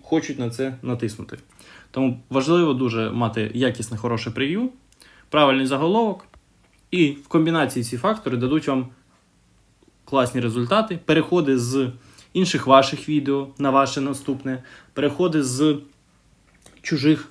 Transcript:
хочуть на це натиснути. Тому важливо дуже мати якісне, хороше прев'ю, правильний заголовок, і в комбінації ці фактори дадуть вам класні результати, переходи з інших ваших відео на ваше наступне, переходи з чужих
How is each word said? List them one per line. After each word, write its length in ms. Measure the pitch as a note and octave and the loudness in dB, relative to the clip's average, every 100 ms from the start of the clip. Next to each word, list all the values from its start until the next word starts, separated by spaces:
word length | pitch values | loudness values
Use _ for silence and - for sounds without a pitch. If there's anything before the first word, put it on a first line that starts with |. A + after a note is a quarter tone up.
хочуть 360 | - D#3+ D#3 B2+ | -2 -2 -2 -6
на 100 | A#2+ | -6
це 280 | A#2+ C3+ B2+ | -4 -6 -6
натиснути. 560 | B2+ A#2+ A2+ - - - - - - - - | -6 -4 -4 -6 -14 -16 -20 -20 -20 -20 -10
Тому 320 | C3 C3 A#2+ - | -2 -2 -2 -4
важливо 440 | C3+ C#3 F3 D#3+ | -2 2 4 2
дуже 360 | B2+ B2+ A2+ A2 | 2 0 -2 -2
мати 420 | A2+ A2+ A2 G#2+ | -2 -2 -2 -4
якісне, 440 | A#2+ C3 - B2 A2+ | 0 -2 -2 -8 -6
хороше 340 | A#2+ A#2 A#2 | -4 -4 -4
прев'ю, 380 | B2+ C#3 G3 B3+ - _ _ - _ _ | -4 -4 -2 -4 -8 _ _ -20 _ _
правильний 380 | D3+ C#3+ C3 C3+ | 2 4 4 0
заголовок, 580 | C#3 E3 G#3+ A3+ - - - _ _ _ _ _ | 0 2 2 0 -2 -12 -20 _ _ _ _ _
і 200 | F3+ D3 | 0 0
в 160 | C#3+ - | 0 -2
комбінації 580 | E3 D#3 E3 B2+ B2+ A#2 | 2 2 2 0 -2 -6
ці 120 | A#2+ | -2
фактори 400 | G3+ G#3+ B2+ A#2+ | -2 -2 -2 -2
дадуть 300 | C3 D3+ D3 | 0 0 0
вам 220 | C3 B2+ - _ _ _ _ _ _ _ _ _ _ - | -2 -4 -12 _ _ _ _ _ _ _ _ _ _ -4
класні 360 | C3+ B2 B2+ | 0 0 0
результати, 580 | A#2 A#2+ A#2+ G#3 A3 E3+ - | -2 -2 0 0 0 -2 0
переходи 540 | D#3+ D#3 F3 C#3+ B2+ | 2 2 2 2 2
з 320 | A#2+ C3+ B2 A#2+ - - - | 0 0 -2 -6 -18 -20 -6
інших 340 | F3+ F#3 E3 B2+ | -2 0 0 6
ваших 420 | C3+ C3+ D3 - | 6 6 -2 -2
відео 380 | D3+ C#3 C#3 C3+ - | -2 0 -2 -4 -4
на 120 | C#3 | 2
ваше 320 | C3+ C3 C#3+ | 2 2 0
наступне, 640 | C3+ C3 - C3 C3+ B2+ - - _ | -4 -4 -6 -6 -6 -8 -10 -20 _
переходи 500 | - C#3+ D#3 F3+ D#3 | -4 -2 0 0 0
з 340 | C3 B2+ D#3 D3 - _ _ _ _ _ _ _ - - | 0 2 2 0 -6 _ _ _ _ _ _ _ -20 -14
чужих 460 | - D3 D3 D3+ - | -4 0 2 2 -2